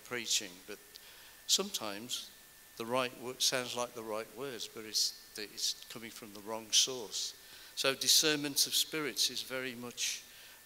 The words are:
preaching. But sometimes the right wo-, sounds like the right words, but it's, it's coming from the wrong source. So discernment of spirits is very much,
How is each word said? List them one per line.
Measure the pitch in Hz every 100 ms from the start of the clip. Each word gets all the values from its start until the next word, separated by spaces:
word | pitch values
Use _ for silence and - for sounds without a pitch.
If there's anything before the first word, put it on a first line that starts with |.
preaching. | - 120 110 - 101 90 95
But | 104 - - - - - - -
sometimes | - 196 - 110 101 123 - - - - - - -
the | 113
right | 127 127 123
wo-, | 117 127
sounds | - 131 123 120
like | 120
the | 120
right | 113 107 110 104
words, | 139 117 92
but | 117
it's, | 110 104 - - - -
it's | 104 110 - - -
coming | 123 113
from | - 113
the | 101
wrong | 101 110 110
source. | 104 - 127 101 - - - - - - -
So | 139
discernment | 131 131 - 160 151 147 139 -
of |
spirits | - - 156 147 107 -
is | 123
very | - 131 127
much, | 120 120 113 - - - - - -